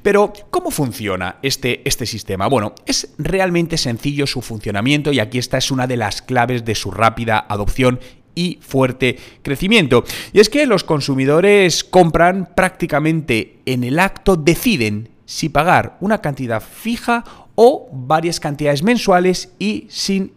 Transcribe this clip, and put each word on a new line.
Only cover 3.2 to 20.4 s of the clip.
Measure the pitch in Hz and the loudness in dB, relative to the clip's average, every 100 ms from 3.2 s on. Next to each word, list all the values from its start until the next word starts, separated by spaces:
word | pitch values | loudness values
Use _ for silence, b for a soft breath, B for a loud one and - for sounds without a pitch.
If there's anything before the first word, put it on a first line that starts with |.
| 151 190 185 170 165 156 | -4 0 0 0 0 -2
sencillo | 135 113 143 143 139 | -4 -4 -4 -2 -4
su | 131 | -4
funcionamiento | - 110 113 101 120 147 147 | -8 -10 -6 -2 2 2 2
y | 135 | -2
aquí | 107 123 | -2 -4
esta | 123 131 | -4 -4
es | - | -2
una | 131 127 | -2 -2
de | 120 | -2
las | 104 - | -4 -6
claves | - 127 120 123 | -4 -2 0 -2
de | 113 101 | -4 -4
su | 101 | -6
rápida | 92 113 110 113 107 - | 0 0 0 -2 -2 -2
adopción | 104 101 - 127 123 B B _ - | -4 -2 2 2 0 B B _ -6
y | 180 - | -6 -6
fuerte | - 135 131 127 127 127 B B | -4 0 0 0 -2 -2 B B
crecimiento. | - 135 185 226 147 123 - B B | -8 -4 2 2 4 2 2 B B
Y | - | 4
es | 214 | 4
que | 285 294 | 4 2
los | 190 | 0
consumidores | - 156 135 131 131 156 196 208 185 - - | 0 -2 -2 -2 2 4 4 4 4 0 2
compran | 185 170 151 170 190 175 | 4 4 4 2 2 -4
prácticamente | - 185 - 214 - 156 160 151 113 - _ - | -2 -2 -2 -2 0 2 0 0 -2 -2 _ -6
en | 127 120 | -4 0
el | 147 | 0
acto, | 190 - - 185 | 0 0 0 2
deciden | 151 165 247 175 110 104 113 _ | 2 2 2 2 0 -2 -8 _
si | - - - | -16 -6 -2
pagar | 143 165 139 - - | 0 4 2 2 -6
una | 190 214 | -4 -2
cantidad | 151 131 123 110 | -2 -6 -4 -4
fija | - - 220 233 - 233 - B B - | -6 -12 -8 -6 -2 -4 -4 B B 4
o | 233 320 - | 4 4 -8
varias | 131 127 156 170 165 | -14 -2 0 0 -4
cantidades | 156 143 147 143 | -6 -2 0 2
mensuales | 185 240 190 180 185 180 - _ | 2 0 2 4 4 0 -6 _
y | 196 214 - | -4 -4 -10
sin | - - 196 196 _ | -8 -2 -2 -4 _